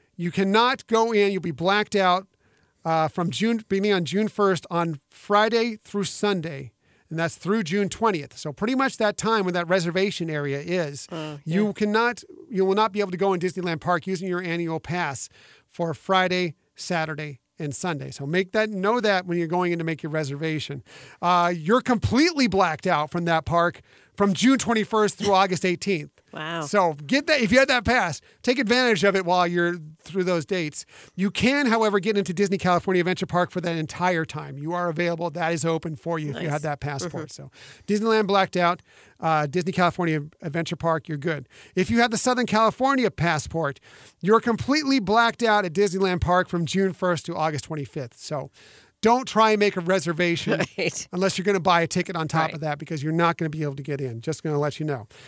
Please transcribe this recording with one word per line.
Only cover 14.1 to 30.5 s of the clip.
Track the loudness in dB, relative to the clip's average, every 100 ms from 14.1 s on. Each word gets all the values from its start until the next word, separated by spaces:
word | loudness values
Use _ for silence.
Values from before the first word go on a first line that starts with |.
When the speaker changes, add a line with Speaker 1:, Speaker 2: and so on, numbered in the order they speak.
| -6 -4
Speaker 1:
your | -4
annual | -2 -4 -2 -6
pass | -4 -4 -4 -6 -10 -16 -20 -20 _
for | -6 -4
Friday, | -4 0 2 2 0 -2 -6 _ -16
Saturday, | -4 -4 -4 -6 -10 -14 _ -10
and | -6
Sunday. | -4 -4 -4 -8
So | -10 -2
make | -2 0
that, | 0 -2
know | 0 0 2
that | 2 0 0
when | -2
you're | 0
going | 0 0
in | 0
to |
make | -2 -4
your | -4
reservation. | -4 -4 -4 -4 -4 -6 -12 -14 -20 -20 -4
Uh, | 2 4 4
you're | 0 2 2
completely | 4 0 2 2 2 2 2
blacked | 4 2 0 0
out | 0 0
from | -2 0
that | 0
park | 2 2 2 -2 _ _ _ 0
from | 0
June | 4 4 4
twenty-first | 2 0 2 2 2 0
through | 2
August | 4 4 2
eighteenth. | -2 -2 -2 -4 -6 _ _
Speaker 2:
Wow. | -10 -6 -6
Speaker 1:
So | 0 2 2 0 -2
get | -2 2
that, | 0
if | 4
you | 4
had | 4
that | 2
pass, | 2 2 0 -4 -14 _
take | -2 0
advantage | 2 4 4 4
of | 4 2
it |
while | 2 2 2
you're | 2 0 -2 -10 -18
through | -8 -4
those | 0 -2
dates. | -2